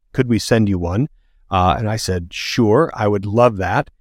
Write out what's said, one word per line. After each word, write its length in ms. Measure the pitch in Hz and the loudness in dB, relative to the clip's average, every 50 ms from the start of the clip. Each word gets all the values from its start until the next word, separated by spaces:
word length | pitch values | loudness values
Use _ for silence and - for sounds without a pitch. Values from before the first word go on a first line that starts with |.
| _ _ | _ _
could 180 | - - 131 120 | -2 -2 0 0
we 100 | 117 107 | 0 -2
send 300 | - - 120 113 110 101 | 0 2 2 2 2 2
you 80 | 98 | 0
one?" 320 | 90 87 85 90 107 139 - - _ _ _ _ _ _ - | -2 -2 -2 -2 -2 -2 -4 -6 _ _ _ _ _ _ -2
Uh, 260 | 95 95 90 92 85 | 0 2 2 2 2
and 120 | - 117 104 | 0 -2 -4
I 60 | 107 | -4
said, 380 | 107 - - 95 90 87 85 - | -4 -4 -4 -4 -4 -6 -8 -10
"Sure, 580 | - - - - - 120 104 104 135 165 - - | -10 -8 -6 0 2 4 4 4 4 2 0 -2
I 140 | - 110 | -2 -2
would 180 | 104 104 101 95 | 0 0 -2 -2
love 320 | 101 101 117 120 123 110 | -2 2 2 2 2 0
that." 320 | 95 92 87 98 127 156 - _ _ | -4 -4 -4 -2 -4 -4 -6 _ _